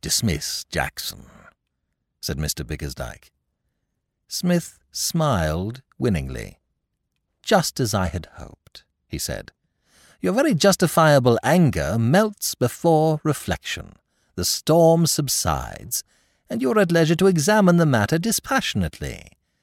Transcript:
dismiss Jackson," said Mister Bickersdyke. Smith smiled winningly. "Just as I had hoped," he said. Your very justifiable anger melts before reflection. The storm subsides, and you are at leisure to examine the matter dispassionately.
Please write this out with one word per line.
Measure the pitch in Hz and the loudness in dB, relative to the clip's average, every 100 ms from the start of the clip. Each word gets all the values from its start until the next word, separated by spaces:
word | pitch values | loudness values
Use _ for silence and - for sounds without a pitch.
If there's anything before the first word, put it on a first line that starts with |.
dismiss | - - 113 73 - - - | -4 -2 -2 -4 -6 -10 -8
Jackson," | 85 64 - - - - - - _ _ _ _ _ _ _ | -6 -6 -8 -14 -14 -20 -20 -20 _ _ _ _ _ _ _
said | - 69 | -10 -6
Mister | 76 - | -6 -6
Bickersdyke. | - 73 73 65 62 - _ _ _ _ _ _ _ _ _ _ - | -8 -8 -10 -10 -12 -14 _ _ _ _ _ _ _ _ _ _ -14
Smith | - 180 175 - - _ | -6 -2 -2 -2 -16 _
smiled | - - 170 151 107 78 80 98 127 _ - | -8 -4 -2 0 0 0 -2 -6 -10 _ -6
winningly. | 127 87 67 62 50 - _ _ _ _ _ _ _ _ | -2 -2 -4 -10 -12 -16 _ _ _ _ _ _ _ _
"Just | - 196 - - | 0 0 0 -4
as | 123 | -2
I | 104 92 | -2 -2
had | 90 78 - | -6 -10 -18
hoped," | - - _ - _ _ - | -20 -20 _ -20 _ _ -12
he | 73 | -10
said. | - - - _ _ _ _ _ _ _ | -8 -10 -12 _ _ _ _ _ _ _
Your | 180 | -2
very | 202 302 175 | 0 0 2
justifiable | 202 - 170 - 160 143 123 117 | 2 4 2 4 6 6 4 2
anger | 120 175 156 90 71 110 | 4 4 4 2 -2 0
melts | 113 170 214 208 - - | 2 2 2 -2 -8 -2
before | 120 - 170 160 156 156 156 | -2 0 2 2 2 0 -2
reflection. | 147 - 92 - - 85 - _ _ _ - | -4 -4 -6 -6 -12 -12 -20 _ _ _ -6
The | 90 | -4
storm | - - 160 165 165 165 | -4 2 4 6 4 2
subsides, | - 143 - - 71 60 50 - - - _ _ _ - | 0 -2 -2 -2 -2 -6 -14 -10 -10 -10 _ _ _ -10
and | 226 | -4
you | 254 | 0
are | 220 | 2
at | 185 | 2
leisure | 170 160 165 | 4 2 4
to | 190 | 2
examine | 180 147 214 185 170 | 2 2 4 4 4
the | 160 | 4
matter | 123 101 165 | 2 0 0
dispassionately. | 226 - - 269 - - 82 - 139 95 - _ _ _ | -2 -4 -2 -4 -2 -4 -4 -6 -12 -12 -16 _ _ _